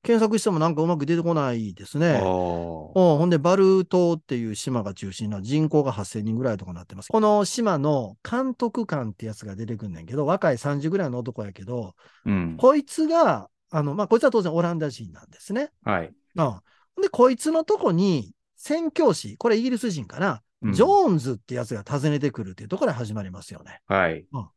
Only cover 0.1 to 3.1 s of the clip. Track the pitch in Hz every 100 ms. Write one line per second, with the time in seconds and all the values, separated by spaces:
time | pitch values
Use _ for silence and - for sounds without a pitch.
0.1 | 233 220 214 220 165 160 151 165 165 143
1.1 | 170 170 165 135 120 110 87 104 143 170
2.1 | 117 95 92 90 85 85 80 160 190 180